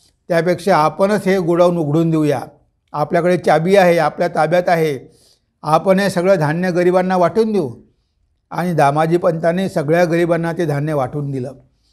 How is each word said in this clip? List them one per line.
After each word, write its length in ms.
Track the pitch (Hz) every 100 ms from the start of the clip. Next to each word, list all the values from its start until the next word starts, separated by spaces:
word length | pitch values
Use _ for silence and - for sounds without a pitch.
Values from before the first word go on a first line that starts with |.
| _ _ -
त्यापेक्षा 480 | 170 165 175 196 170
आपणच 500 | 156 151 196 208 185
हे 100 | 196
गोडाऊन 380 | 170 170 180 175
उघडून 340 | 147 151 165
देऊया, 300 | 160 151 131 - - _ _ _
आपल्याकडे 440 | 151 151 180 170 180
चाबी 380 | 196 156 170 196
आहे, 220 | 180 170
आपल्या 300 | 151 - 175
ताब्यात 400 | 165 156 180 180
आहे, 300 | 170 160 131 - _ _ _ _ _
आपण 380 | - 160 190 190
हे 80 | 202
सगळं 280 | 190 180 196
धान्य 320 | 147 160 185
गरिबांना 460 | 175 180 180 185 185
वाटून 360 | 185 220 226
देऊ. 180 | 208 143 113 - _ _ _ _ _ -
आणि 240 | - 175
दामाजी 420 | 160 143 151 160 175
पंतांनी 520 | 185 160 165 175 190
सगळ्या 360 | - 147 170
गरिबांना 480 | 180 170 170 170 165
ते 120 | 165 165
धान्य 280 | 143 147
वाटून 360 | 151 123 147 143
दिलं. 220 | 135 139 131 _ _ _